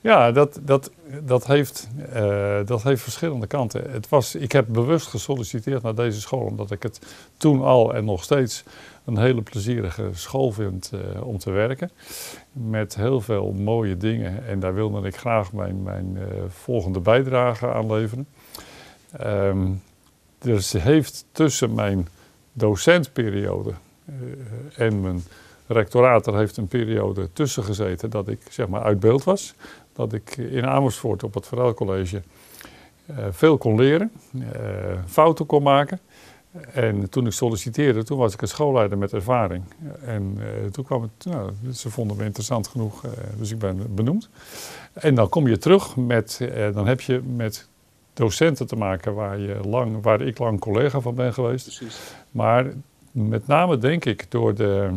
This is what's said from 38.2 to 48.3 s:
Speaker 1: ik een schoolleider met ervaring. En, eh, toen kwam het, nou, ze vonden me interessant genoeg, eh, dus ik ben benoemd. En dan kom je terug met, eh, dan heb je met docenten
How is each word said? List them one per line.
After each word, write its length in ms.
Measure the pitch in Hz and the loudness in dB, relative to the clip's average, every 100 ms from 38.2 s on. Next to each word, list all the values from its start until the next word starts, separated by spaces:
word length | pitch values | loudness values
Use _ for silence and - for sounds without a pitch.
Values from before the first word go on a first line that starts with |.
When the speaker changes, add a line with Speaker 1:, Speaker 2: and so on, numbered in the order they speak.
| 117 | 0
Speaker 1:
ik 80 | 95 | 0
een 60 | 107 | -8
schoolleider 500 | - 151 131 104 98 | -2 2 4 2 0
met 140 | 101 | -2
ervaring. 520 | 107 95 127 104 87 90 - 156 - | -4 0 0 0 -4 -10 -14 -16 -14
En, 320 | 127 107 98 101 | -8 -6 -4 -6
eh, 300 | 107 107 104 | -8 -6 -6
toen 140 | 98 | -8
kwam 180 | 131 131 | -4 -4
het, 300 | 113 - - | -4 -10 -8
nou, 200 | 170 98 101 123 | -6 -6 -8 -10
ze 180 | 123 123 | -10 -8
vonden 260 | 107 110 104 | -4 -4 -2
me 80 | |
interessant 440 | 107 101 104 120 104 | -4 -6 -4 -4 -4
genoeg, 360 | 120 110 - | -4 -6 -6
eh, 60 | - 110 - 104 | -12 -10 -10 -8
dus 120 | 107 | -8
ik 80 | 110 | -4
ben 360 | 104 95 110 | -4 -4 -6
benoemd. 340 | 101 113 190 - - - - - - - | -2 0 0 -4 -18 -20 -16 -16 -16 -18
En 220 | - 160 | -2 4
dan 140 | 127 101 | 6 6
kom 200 | - 139 | 4 4
je 100 | 113 | 4
terug 380 | - 190 - - | 6 4 4 -2
met, 420 | 123 120 110 - | 0 2 0 -6
eh, 340 | 123 120 104 | -6 -2 -2
dan 120 | 101 104 | 0 2
heb 140 | 127 | 0
je 220 | - 127 127 123 | 0 -2 -2 -4
met 320 | 113 - - _ _ _ _ | -4 -6 -18 _ _ _ _
docenten 540 | - 117 | 0 0